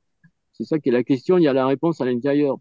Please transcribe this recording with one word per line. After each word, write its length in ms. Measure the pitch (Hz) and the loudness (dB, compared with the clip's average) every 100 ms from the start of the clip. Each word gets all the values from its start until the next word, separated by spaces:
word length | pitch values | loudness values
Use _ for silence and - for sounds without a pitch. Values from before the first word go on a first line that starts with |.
| _ _ _ _ _ | _ _ _ _ _
C'est 100 | - 113 | -12 -4
ça 140 | 156 | -4
qui 100 | 139 | 0
est 40 | |
la 100 | 113 | 0
question, 340 | - 131 - 180 | 0 -2 0 2
il 60 | |
y 40 | 151 | 4
a 40 | |
la 140 | 131 131 | 2 0
réponse 320 | 135 165 160 | 0 -2 -2
à 40 | 127 | -2
l'intérieur, 540 | 123 139 143 143 117 | -2 -2 0 0 -4